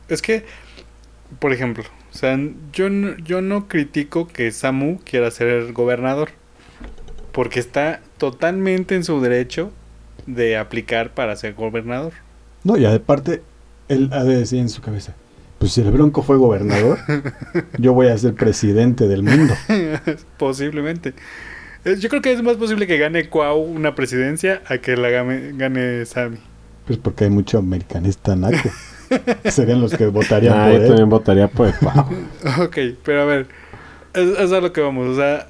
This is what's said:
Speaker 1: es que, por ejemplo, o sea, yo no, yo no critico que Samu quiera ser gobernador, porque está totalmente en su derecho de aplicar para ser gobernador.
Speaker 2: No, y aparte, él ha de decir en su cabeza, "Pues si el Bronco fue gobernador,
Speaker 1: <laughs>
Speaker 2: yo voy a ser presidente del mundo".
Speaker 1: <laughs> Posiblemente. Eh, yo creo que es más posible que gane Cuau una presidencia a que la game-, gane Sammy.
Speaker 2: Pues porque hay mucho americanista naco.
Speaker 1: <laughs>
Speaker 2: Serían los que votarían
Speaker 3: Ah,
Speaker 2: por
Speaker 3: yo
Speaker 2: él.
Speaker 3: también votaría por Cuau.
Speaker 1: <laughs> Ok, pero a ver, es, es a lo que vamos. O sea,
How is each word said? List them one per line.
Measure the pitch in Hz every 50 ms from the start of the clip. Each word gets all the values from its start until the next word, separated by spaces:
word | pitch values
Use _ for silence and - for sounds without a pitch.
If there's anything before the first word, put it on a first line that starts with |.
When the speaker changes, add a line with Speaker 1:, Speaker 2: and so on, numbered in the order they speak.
| - -
Speaker 1:
es | 165 151
que, | - - 220 214 208 - - - - - - - - - - - - - - - - - - 127
por | - 143
ejemplo, | 131 120 131 123 113 113 113 - - - - - -
o |
sea, | - - 131 131 135 143 151 - - 156 147
yo | 139 - 185 196
no, | 196 202 202 202 - -
yo | 165 156 180 185
no | 185 190 202 208 202 -
critico | - 165 147 143 - 151 147 147 - 170 170 170
que | - - 123 113
Samu | 107 - - 131 131 135 139 147 175 190 -
quiera | - - 127 120 117
ser | 113 - 120 120 120 120 117 120 117
gobernador, | 120 120 123 123 120 123 131 135 143 151 - - - _ _ _ - - - - - - - - - - - - - - -
porque | - 139 - 120 - 127
está | 120 - - 139 143 156 165 - - - _ -
totalmente | - 139 127 - - 165 180 190 190 190 185 185 180 - 196
en | 185 170
su | 170 160 143
derecho | 127 123 123 123 127 127 - - 165 214 - - - - - - - - - - - -
de | 127 120 117 113 113 107
aplicar | 107 - - 117 107 - 120 113 117 117 -
para | - 127 110 104
ser | 104 - 107 104
gobernador. | 107 110 110 110 113 110 117 123 127 147 165 165 - - - - - - - - - -
Speaker 2:
No, | 180 226 196
y | 127
aparte, | 104 107 110 - - 147 139 135 175 165 - - - - - - - - - - -
él | 143 131 135 135 143
ha | 143 127
de | 127 131 123
decir | 120 113 123 127
en | 123 117
su | - - -
cabeza, | - 107 101 - - - - - _ _ - - - - -
"Pues | - 95 -
si | 120
el | 117 101
Bronco | 110 131 151 151 143 -
fue | - - 139 135
gobernador, | 131 120 107 95 101 104 101 101 107 123 147 - - -
Speaker 1:
<laughs> | 147 143 131 139 - - - - - 175 165 - - 143
Speaker 2:
yo | 120 127 127
voy | 127 127 123
a | 117 107
ser | 117 123 104
presidente | - 113 110 104 - - 104 101 107 117 123 120 123 117 101
del | 98 98 98
mundo". | 104 131 151 160 143 117 - - -
Speaker 1:
<laughs> | 220 202 175 156 156 143 - - 151 147 - - - -
Posiblemente. | 147 135 135 135 143 147 147 147 143 151 170 170 170 135 127 - - - - - - - - - - - - - -
Eh, | 180 190 202
yo | 190 226
creo | 294 285
que | - 262
es | 254 240
más | 233 240 240 220
posible | 226 220 220 208 208 180
que | 170 147
gane | 147 151 165 170 156 160
Cuau | - 160 151 147 147 156
una | 156 165 165 156 156 151 143
presidencia | - 135 120 123 127 127 135 147 156 - 190 190 185 - -
a | 131 127
que | - 131 127
la | 120 123 120
game-, | 120 123 123 127 127 131 127 143 143 135
gane | 135 131 131 127 127 123 120 120 117
Sammy. | - - 127 123 120 117 110 - - - - - - - - - -
Speaker 2:
Pues | 123 113
porque | - - - - 107
hay | 98
mucho | 101 101 98 - - 110
americanista | 95 92 92 90 87 - - 90 85 101 95 - - - 98
naco. | 92 90 202 175 151 131 - - - - - - - -
Speaker 1:
<laughs> | - 262 254 - - 233 - -
Speaker 2:
Serían | 214 - - 123 113 120 123
los | 120 107 -
que | - 113 107
votarían | 98 104 107 - - 107 117 117 110 107
Speaker 3:
Ah, | 107
Speaker 2:
por | 107 107
Speaker 3:
yo | 113
Speaker 2:
él. | 104 123
Speaker 3:
también | 120 113 110 107
votaría | 110 110 - - 95 98 101 98
por | - 120 120 101 - -
Cuau. | 147 - 131 143 139 135 180 185 175 - - - - 147 127 147
Speaker 1:
<laughs> | 180
Ok, | 160 - 151 135 120 123 - -
pero | - 147 143 143
a |
ver, | 147 147 139 131 - - - - - - - - - - - - - -
es, | 185 180 180 196 180
es | 202 180 185
a | 190
lo | 180 175
que | 170 160
vamos. | 151 143 135 127 127 123
O | 127
sea, | 135 143 143 147 147 -